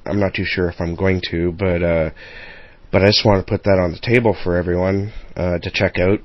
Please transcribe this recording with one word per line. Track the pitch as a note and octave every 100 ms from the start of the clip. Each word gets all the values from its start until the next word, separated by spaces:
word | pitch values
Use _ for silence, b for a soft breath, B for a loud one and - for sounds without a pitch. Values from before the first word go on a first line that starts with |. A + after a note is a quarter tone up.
I'm | - G2+
not | F#2+
too | -
sure | F#2 - F2
if | -
I'm | E2+ E2
going | F#2+ F#2 -
to, | E2+ F2
but, | E2 F#2+ E2+
uh, | E2+ E2+ D#2+ - B B B B B B -
but | G2
I | G2
just | G#2+
wanna | A2+ G2
put | - G#2
that | G#2 F#2+
on | F2+
the | D#2+
table | - A#2+ A#2 F#2
for | F2+ F2
everyone, | F2 F2 F#2 G2 G2+ - B -
uh, | F2+ F2
to | F#2+
check | - F#2+ -
out. | F#2 G#2